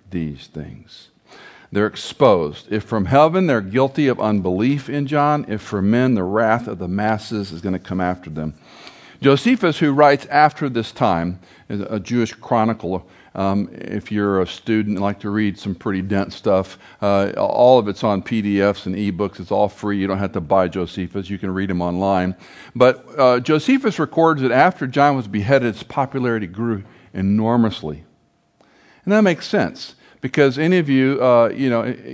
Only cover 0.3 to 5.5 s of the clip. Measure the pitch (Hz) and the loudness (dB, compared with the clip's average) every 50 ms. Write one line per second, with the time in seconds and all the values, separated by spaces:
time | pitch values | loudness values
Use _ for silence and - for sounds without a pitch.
0.3 | 71 65 - - - 78 73 - - - - - - - - _ _ _ _ _ | -8 -12 -16 -16 -14 -14 -14 -14 -16 -20 -20 -20 -20 -20 -20 _ _ _ _ _
1.3 | - - - - - - - _ - 101 104 104 - - - - - - 143 123 | -20 -20 -20 -20 -20 -20 -16 _ -4 -2 -2 -2 -4 -6 -12 -12 0 4 4 6
2.3 | 101 87 80 73 71 - - - 104 107 98 - 117 110 98 90 127 139 151 160 | 6 4 2 -2 -4 -8 -10 -6 -6 -6 -4 -4 -2 -2 0 2 4 4 4 4
3.3 | 165 190 190 165 131 113 98 95 101 127 135 135 135 - 151 135 120 98 101 107 | 4 2 0 0 0 -2 -2 -2 -2 0 0 0 0 0 0 0 0 0 0 0
4.3 | 107 101 90 92 92 92 110 127 143 143 131 - 131 147 143 131 151 147 143 147 | 0 0 0 0 0 0 0 0 0 -2 -4 -6 -6 -6 -4 -2 0 0 2 2
5.3 | 151 147 139 - | 0 0 -2 -4